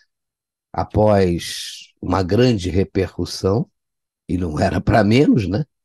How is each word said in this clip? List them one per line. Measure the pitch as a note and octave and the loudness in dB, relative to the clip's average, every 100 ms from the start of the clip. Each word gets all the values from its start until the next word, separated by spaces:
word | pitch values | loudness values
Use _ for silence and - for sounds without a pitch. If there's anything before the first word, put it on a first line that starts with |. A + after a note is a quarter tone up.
| _ _ _ _ _ _ _ | _ _ _ _ _ _ _
Após | - - G#2+ G#2+ G2+ F#2 E2+ - - - - - - | -8 -4 2 4 4 2 0 -6 -12 -14 -16 -20 -12
uma | - F#2 | -4 -2
grande | F2 G#2 B2+ A2 F2 | 0 2 2 2 -2
repercussão, | E2 F#2 G2 F2 - F2 - F#2+ G#2+ - _ _ _ _ _ - | -2 -2 -2 -4 -6 -8 -4 -2 -2 -4 _ _ _ _ _ -8
e | F2 | -6
não | F2+ D2+ | -4 -2
era | F#2+ F2 | -2 -2
pra | - A2+ | 0 2
menos, | G2+ A#2+ D3+ D#3 F2+ | 4 4 4 2 0
né? | A2 D3+ _ | -4 -6 _